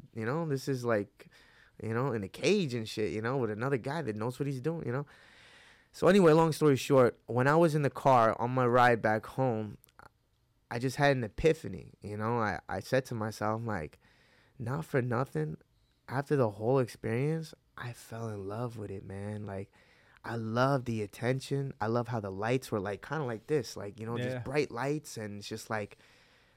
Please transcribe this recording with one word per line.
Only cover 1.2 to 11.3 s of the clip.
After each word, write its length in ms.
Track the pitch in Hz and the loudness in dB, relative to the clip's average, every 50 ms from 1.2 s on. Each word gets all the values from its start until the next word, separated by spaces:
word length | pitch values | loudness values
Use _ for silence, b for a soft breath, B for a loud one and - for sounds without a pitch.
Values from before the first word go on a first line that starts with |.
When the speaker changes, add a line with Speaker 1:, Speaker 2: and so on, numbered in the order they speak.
| - b b b b b b b b b b - | -20 b b b b b b b b b b -10
Speaker 1:
you 120 | 107 107 113 | -8 -4 -2
know, 180 | 113 131 143 | -2 -2 -2
in 120 | 113 113 98 | -2 -4 -4
a 40 | 95 | -6
cage 460 | - - - 143 190 214 185 139 120 | -6 -2 0 2 2 2 2 -2 -4
and 160 | 120 110 107 | -6 -6 -6
shit, 220 | - - 107 95 | -4 -4 -4 -2
you 100 | 78 110 | -2 -4
know, 160 | 107 117 131 143 | -2 -2 -2 -2
with 140 | 123 107 | -2 -2
another 260 | 107 104 117 135 143 123 | -2 -4 -2 -2 -2 -2
guy 240 | 101 131 139 170 | -2 -4 -6 -6
that 140 | 151 120 107 | -4 -6 -4
knows 240 | 107 107 123 127 - | -4 -4 -6 -4 -4
what 80 | 147 139 | -4 -4
he's 140 | 143 127 | -4 -4
doing, 220 | 123 156 165 165 - - | -4 -6 -6 -6 -6 -6
you 40 | |
know?" 140 | 120 135 147 B B B B B B B B B B B B B B B B B - | -6 -6 -6 B B B B B B B B B B B B B B B B B -4
So 140 | - - 165 | 2 4 6
anyway, 240 | 185 208 185 165 151 | 6 8 8 8 8
long 180 | 165 165 165 147 | 8 6 4 4
story 240 | - 156 151 139 120 | 4 4 4 4 4
short, 400 | - - 143 135 123 113 - - _ | 2 4 6 8 8 6 4 0 _
when 220 | - 113 120 127 139 | -4 0 2 4 4
I 80 | 147 | 6
was 200 | 165 170 165 143 | 6 6 6 4
in 60 | 151 | 2
the 80 | 147 131 | 0 0
car 460 | - - - 139 131 123 113 110 104 - | -2 2 4 6 8 8 8 6 4 2
on 120 | 113 120 | 0 0
my 140 | 127 131 127 | 0 2 2
ride 360 | 120 117 127 123 123 120 110 | 4 6 6 6 6 6 4
back 240 | - 110 107 110 - | 4 2 0 0 -2
home, 520 | - - - 135 131 117 110 110 104 - - _ _ _ - - - _ _ _ _ _ _ _ _ _ _ _ - | -4 -4 -2 0 0 0 -2 -4 -6 -10 -14 _ _ _ -20 -20 -20 _ _ _ _ _ _ _ _ _ _ _ -10
I 100 | - 120 | -6 -4
just 160 | 120 131 123 | -4 -2 0
had 220 | - 143 143 139 131 | 4 4 4 4 4
an 60 | 120 | 0
epiphany, 680 | 104 | -4